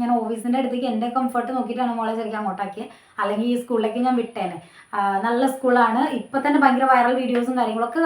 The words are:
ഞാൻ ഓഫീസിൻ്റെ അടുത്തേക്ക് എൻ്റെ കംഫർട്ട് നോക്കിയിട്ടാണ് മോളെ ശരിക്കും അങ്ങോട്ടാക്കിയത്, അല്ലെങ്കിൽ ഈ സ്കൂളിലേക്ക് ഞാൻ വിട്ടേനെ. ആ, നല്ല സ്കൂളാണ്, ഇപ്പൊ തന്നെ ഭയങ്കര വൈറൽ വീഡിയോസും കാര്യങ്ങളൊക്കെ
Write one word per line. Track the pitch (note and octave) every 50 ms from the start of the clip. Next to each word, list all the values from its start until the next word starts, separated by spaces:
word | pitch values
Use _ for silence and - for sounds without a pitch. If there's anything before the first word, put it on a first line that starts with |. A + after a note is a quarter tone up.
ഞാൻ | A#3+ A#3 A#3+ A#3
ഓഫീസിൻ്റെ | A3 G#3+ A#3 G#3+ G#3+ B3 B3 C4
അടുത്തേക്ക് | B3 A#3 B3 B3 B3+ B3 A3
എൻ്റെ | A3 A#3 B3 -
കംഫർട്ട് | C4 B3+ A#3+ - A#3+ A#3 - C4
നോക്കിയിട്ടാണ് | B3+ G#3 G#3+ A#3 B3 B3+ A#3+ A#3 A3+
മോളെ | A3 A3 A3+ A3+
ശരിക്കും | A3+ G#3+ A3 G#3+
അങ്ങോട്ടാക്കിയത്, | G#3+ G3 F#3 G3 G3+ F#3+ - A3 A#3+ - - - _ _ _ -
അല്ലെങ്കിൽ | G#3+ G3+ G#3 G#3+ A#3 A#3+ B3
ഈ | A#3+ A#3+
സ്കൂളിലേക്ക് | - B3 A3 G#3+ G#3+ G#3+ B3 B3
ഞാൻ | B3+ B3+ A#3+
വിട്ടേനെ. | A3+ - - G#3 F#3+ F3+ E3+ E3 - - - - - _ -
ആ, | G3+ G3 G3 G3 G3 A3
നല്ല | A#3 A#3+ A#3+ C4+ C4+ C4
സ്കൂളാണ്, | - - B3 B3 B3 A#3 A3+ A3 B3 C#4+ D4+ C4+ A3
ഇപ്പൊ | - - - C4+ C4
തന്നെ | D4 C#4+ D4 C#4
ഭയങ്കര | C4 B3 B3 C4+ C4 B3+
വൈറൽ | B3 A#3+ A#3+ B3+ B3+
വീഡിയോസും | B3+ A#3 B3 A#3+ A#3+ C4 B3+ B3
കാര്യങ്ങളൊക്കെ | A#3+ A3 G#3+ A3+ A#3 - - E4 E4